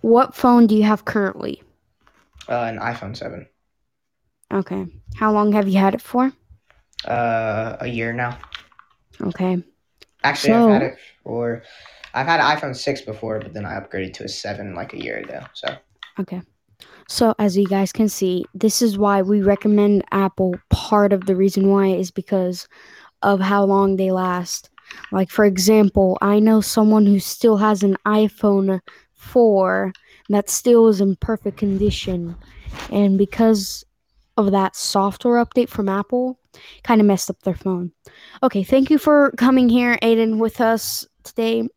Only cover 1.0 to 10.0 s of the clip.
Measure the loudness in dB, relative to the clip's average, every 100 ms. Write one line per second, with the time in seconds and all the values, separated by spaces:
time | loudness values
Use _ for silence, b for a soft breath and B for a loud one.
1 | -2 -4 -4 -6 -10 -12 _ _ _ _
2 | _ _ _ _ -8 -6 -6 -8 -10 -10
3 | -12 -12 -14 -14 -20 _ _ _ _ _
4 | _ _ _ _ _ -6 -6 -8 -10 -16
5 | -18 -4 0 2 2 2 2 2 2 0
6 | -6 -2 -2 -4 _ -20 _ _ _ -16
7 | -6 -4 -2 -2 -4 -6 -6 -8 -10 -8
8 | -8 -6 -8 -10 -18 -20 _ _ _ _
9 | _ _ -10 -4 -4 -4 -8 _ _ _